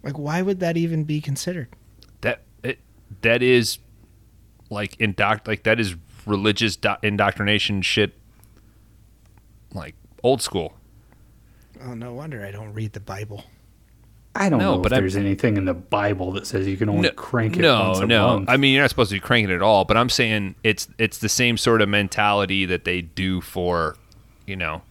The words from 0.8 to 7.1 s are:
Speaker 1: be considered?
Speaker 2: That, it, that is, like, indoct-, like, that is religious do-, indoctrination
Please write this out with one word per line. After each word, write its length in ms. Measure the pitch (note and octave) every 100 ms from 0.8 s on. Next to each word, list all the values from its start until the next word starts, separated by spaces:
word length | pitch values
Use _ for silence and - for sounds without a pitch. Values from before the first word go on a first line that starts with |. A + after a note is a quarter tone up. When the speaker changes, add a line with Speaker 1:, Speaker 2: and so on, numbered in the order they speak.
| E3 D#3+
Speaker 1:
be 160 | D3+ D3+
considered? 480 | D3 C3+ - F3+ B2 - _ _ - _
Speaker 2:
That, 180 | - A#2+ _ _
it, 160 | B2 C#3+ _ _ _ G2+
that 200 | A2+ A#2+
is, 380 | B2+ B2 A2+ - - - - _ _ _ _ _ -
like, 280 | G#2 G#2 -
indoct-, 480 | A2+ F#2 G2+ G#2+ -
like, 160 | A2
that 160 | A2 A#2
is 160 | G#2 E2+ - - -
religious 480 | G#2 G#2 G2+ A2+
do-, 220 | - G#2+ G2
indoctrination 760 | G#2+